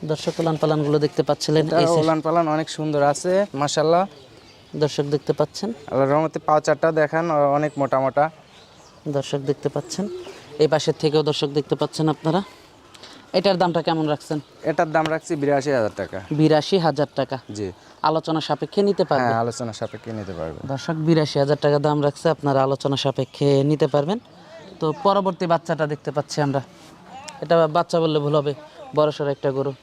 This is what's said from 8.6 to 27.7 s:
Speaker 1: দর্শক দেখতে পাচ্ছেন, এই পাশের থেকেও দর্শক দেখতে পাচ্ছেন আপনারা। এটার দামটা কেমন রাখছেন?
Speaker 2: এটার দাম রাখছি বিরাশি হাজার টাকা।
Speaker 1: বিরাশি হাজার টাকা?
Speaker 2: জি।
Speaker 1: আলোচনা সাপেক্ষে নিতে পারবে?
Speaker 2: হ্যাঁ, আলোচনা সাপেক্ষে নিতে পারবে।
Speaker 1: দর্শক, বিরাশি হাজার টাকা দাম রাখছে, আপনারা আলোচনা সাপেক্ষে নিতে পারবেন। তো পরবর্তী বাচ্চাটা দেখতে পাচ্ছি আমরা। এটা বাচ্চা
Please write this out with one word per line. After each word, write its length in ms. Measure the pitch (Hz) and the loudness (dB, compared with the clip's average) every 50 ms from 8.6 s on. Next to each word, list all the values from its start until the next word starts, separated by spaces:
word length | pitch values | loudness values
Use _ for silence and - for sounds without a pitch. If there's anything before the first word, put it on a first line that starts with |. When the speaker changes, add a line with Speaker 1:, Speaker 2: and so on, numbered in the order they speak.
| - - - - - - - - - 160 | -20 -20 -20 -20 -20 -20 -20 -14 -10 -4
Speaker 1:
দর্শক 300 | 143 143 135 - - 143 | -4 -4 -4 -2 -4 -4
দেখতে 300 | 135 139 143 - - 143 | -2 -2 -4 -2 -2 -4
পাচ্ছেন, 400 | - 147 - - - - 190 208 - - - - - - - - - - | -4 -4 -8 -6 -6 -6 -6 -6 -6 -10 -12 -14 -16 -18 -20 -18 -2 0
এই 100 | 156 151 | 2 2
পাশের 260 | 151 151 - - 151 - | 2 0 0 -2 -4 0
থেকেও 240 | - 156 143 156 151 | 0 0 2 2 0
দর্শক 260 | 156 147 - - 147 | 2 -2 -2 -4 -2
দেখতে 260 | 139 151 139 - 156 | -2 -4 -2 -2 -2
পাচ্ছেন 340 | 135 151 147 - - 156 156 | -2 -2 -4 -2 -2 0 0
আপনারা। 340 | 151 - - 160 156 185 202 - - - - - - - - - - - - - - - - - - | 0 0 -2 0 0 0 -2 -4 -14 -20 -20 -20 -20 -20 -20 -20 -20 -20 -20 -20 -20 -20 -20 -4 -4
এটার 260 | 185 - 202 190 175 | 0 2 2 2 2
দামটা 240 | 185 180 160 170 151 | 2 2 2 0 0
কেমন 260 | - 165 160 156 151 | 0 0 0 0 0
রাখছেন? 320 | 147 143 - - 160 151 139 _ - - - | -2 -4 -4 -6 -6 -6 -6 _ -20 -8 -4
Speaker 2:
এটার 300 | - 160 147 175 160 151 | -4 0 0 -2 0 2
দাম 180 | 160 156 160 | 0 0 0
রাখছি 260 | 156 160 - - 175 | -2 -4 -4 -4 -4
বিরাশি 360 | 151 139 139 143 139 127 147 139 | -2 0 2 0 0 2 0 0
হাজার 180 | 127 110 104 98 | 0 0 0 -2
টাকা। 240 | - 98 85 - 95 95 - | -6 -10 -8 -8 -12 -8 -6
Speaker 1:
বিরাশি 480 | 151 147 156 156 156 151 143 - - 196 | 0 2 4 6 6 4 2 2 0 2
হাজার 280 | 165 160 143 135 147 135 - | 2 2 0 0 -2 -4 -2
টাকা? 240 | - 135 127 - 131 - - 110 | -4 -4 -4 -4 -10 -10 -10 -8
Speaker 2:
জি। 200 | 104 107 95 90 - - - - - - | -6 -6 -6 -8 -10 -18 -20 -16 -4 -2
Speaker 1:
আলোচনা 380 | 151 156 160 156 - 160 160 | 0 0 0 -2 -2 -2 -2
সাপেক্ষে 420 | 147 - 151 139 - 151 - - 202 | 0 -2 -4 -4 -4 -6 -2 0 2
নিতে 220 | 202 196 - 190 | 2 2 0 0
পারবে? 200 | - 151 139 127 | 0 2 0 2
Speaker 2:
হ্যাঁ, 160 | 120 113 113 | 0 0 0
আলোচনা 320 | 117 120 113 - 127 117 107 | 0 -2 -4 -6 -8 -8 -8
সাপেক্ষে 400 | - 117 107 - 107 - - 113 | -8 -10 -10 -10 -12 -12 -10 -10
নিতে 200 | 110 104 92 95 | -10 -8 -10 -8
পারবে। 260 | 82 80 82 101 - - | -8 -8 -8 -8 -10 -8
Speaker 1:
দর্শক, 280 | 131 135 135 - - 165 | -8 -8 -8 -4 -6 -4
বিরাশি 440 | 160 156 156 165 156 151 147 - 147 | -2 2 2 4 2 2 2 2 0
হাজার 180 | 139 139 147 143 | 2 2 2 2
টাকা 180 | - 147 147 147 | 2 2 2 4
দাম 260 | 143 151 147 147 143 | 2 2 0 2 0
রাখছে, 240 | 143 139 - - 165 | 0 -2 0 0 0
আপনারা 340 | 156 - - 143 139 135 135 | 0 0 0 0 2 2 2
আলোচনা 340 | 135 139 135 - 143 139 | 2 0 -2 -2 -2 -2
সাপেক্ষে 680 | 131 - 139 131 - 135 - - - 147 143 139 135 135 | 0 0 -2 -2 -2 -4 -6 -4 0 2 4 4 4 4
নিতে 220 | 143 151 143 160 | 2 2 2 2
পারবেন। 320 | 147 131 147 143 151 - 123 - - - - - - - - - - - - | 2 2 0 0 0 -4 -6 -6 -14 -20 -20 -20 -20 -20 -20 -20 -20 -10 -4
তো 120 | - 156 151 147 - | -4 -4 -2 0 2
পরবর্তী 440 | 196 196 202 196 190 185 - 190 | 2 2 2 2 -2 -2 -2 0
বাচ্চাটা 400 | 170 170 165 - - 170 139 156 | 0 0 0 0 -2 -2 -2 -2
দেখতে 240 | 147 151 143 - - | -2 -2 -6 -8 -6
পাচ্ছি 300 | 139 147 143 - - - | -4 -4 -4 -4 -2 -2
আমরা। 200 | 147 139 135 139 123 - - - - - - - - - - - - - - - | 0 0 0 -2 -4 -6 -18 -20 -20 -20 -20 -20 -20 -20 -20 -18 -16 -16 -14 -12
এটা 260 | - 151 170 165 165 | -2 2 4 4 4
বাচ্চা 340 | 156 | 4